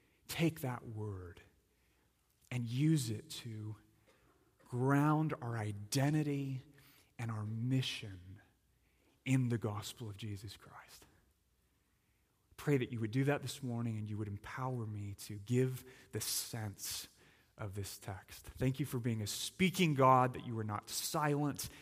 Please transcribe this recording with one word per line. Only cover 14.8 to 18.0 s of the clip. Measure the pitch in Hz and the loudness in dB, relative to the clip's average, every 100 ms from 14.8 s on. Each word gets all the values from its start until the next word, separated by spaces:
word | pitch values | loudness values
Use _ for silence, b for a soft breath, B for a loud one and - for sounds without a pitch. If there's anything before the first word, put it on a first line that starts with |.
| 107 | -4
me | 104 101 101 - | -6 -8 -10 -10
to | 104 101 | -8 0
give | 123 131 127 - B B | 2 2 -2 -12 B B
the | 110 | -6
sense | - - - 117 104 - - - - b b b b b | -4 -4 -4 -6 -6 -6 -8 -8 -10 b b b b b
of | 104 | -8
this | 101 95 | -6 -8
text. | - | -8